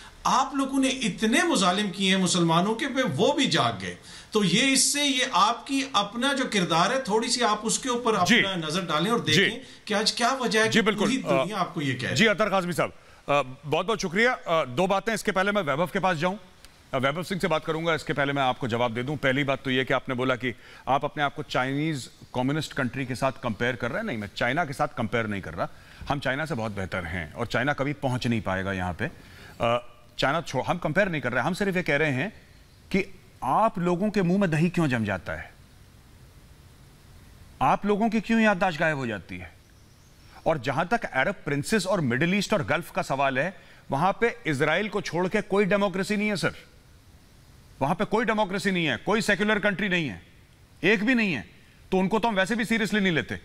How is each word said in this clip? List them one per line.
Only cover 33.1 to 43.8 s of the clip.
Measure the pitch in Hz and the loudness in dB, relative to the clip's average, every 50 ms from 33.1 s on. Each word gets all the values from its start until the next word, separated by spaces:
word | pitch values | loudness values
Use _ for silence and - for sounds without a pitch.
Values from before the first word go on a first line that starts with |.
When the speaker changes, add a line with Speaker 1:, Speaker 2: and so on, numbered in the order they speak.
| - - - - - - - | -8 -18 -20 -20 -14 -6 -2
Speaker 2:
आप | 127 147 185 214 226 - 180 | 0 2 4 4 2 2 0
लोगों | 170 175 175 170 208 214 | 0 0 2 2 0 0
के | - 208 | 0 2
मुंह | 180 170 180 202 | 2 2 2 2
में | 202 170 | 2 2
दही | 160 151 170 175 | 2 2 2 2
क्यों | - 170 165 139 | 2 2 2 2
जम | 127 117 110 | 2 0 0
जाता | 101 98 92 - - | 0 -2 -4 -4 -6
है, | 80 76 - - - - - - - - - - - - - - - - - - - - - - - - - - - - - - - - - - - - - - - - - - - - | -8 -8 -10 -14 -18 -20 -20 -20 -20 -20 -20 -20 -20 -20 -20 -20 -20 -20 -20 -20 -20 -20 -20 -20 -20 -20 -20 -20 -20 -20 -20 -20 -20 -20 -20 -20 -20 -20 -20 -20 -20 -20 -20 -16 -4 0
आप | 127 143 185 - - | 2 2 2 2 2
लोगों | 202 208 190 226 226 | 0 0 2 2 0
की | 208 220 | 0 0
क्यों | - - 226 226 | 0 2 2 4
याददाश्त | 220 214 202 175 202 185 156 147 | 4 4 4 4 2 0 0 0
गायब | 165 160 151 135 | 0 0 0 -2
हो | 131 | -2
जाती | 113 104 95 82 - 92 87 | -4 -4 -6 -8 -10 -12 -12
है? | 90 85 - - - - - - - - - - - - - - - - - - - | -12 -14 -18 -20 -20 -20 -20 -20 -20 -20 -20 -20 -20 -20 -20 -20 -20 -20 -20 -4 -2
और | 160 160 143 | 0 0 0
जहां | 113 135 135 156 180 | -2 -2 -2 -2 0
तक | 175 240 226 - | 0 0 -2 -2
अरब | - - 131 135 196 196 | -2 0 0 0 0 -2
princes | - - 151 147 139 147 - 226 208 - | -4 -6 -4 -4 -4 0 0 0 0 2
और | 185 208 180 | 0 0 0
Middle | 151 117 120 127 160 170 190 | 2 0 2 2 2 2 2
East | 208 185 - 220 | 0 0 0 0
और | 185 120 | 0 2
Gulf | 101 147 175 - - | 0 -2 -2 -2 -4
का | - 190 | -6 -6
सवाल | 170 - 143 135 139 135 131 127 | -4 -2 0 0 0 0 0 0
है, | 151 185 - - - - - - | -2 -2 -6 -10 -18 -20 -20 -20